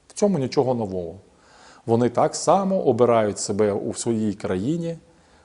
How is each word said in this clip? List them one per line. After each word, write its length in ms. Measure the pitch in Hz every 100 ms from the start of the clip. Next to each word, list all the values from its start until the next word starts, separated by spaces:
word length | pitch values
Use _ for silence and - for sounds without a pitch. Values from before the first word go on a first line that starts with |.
| _
В 60 |
цьому 260 | - 208 170
нічого 340 | 127 - 127
нового. 420 | 123 104 95 85 92 _ _ _ - - - -
Вони 240 | 117 120
так 260 | 120 151 -
само 460 | - 185 190 190
обирають 580 | - 117 120 117 107 95
себе 340 | - 101 107
у 200 | 101 -
своїй 400 | 95 123 113 107
країні 640 | 98 - 92 113 170 165 165 _ _ _ _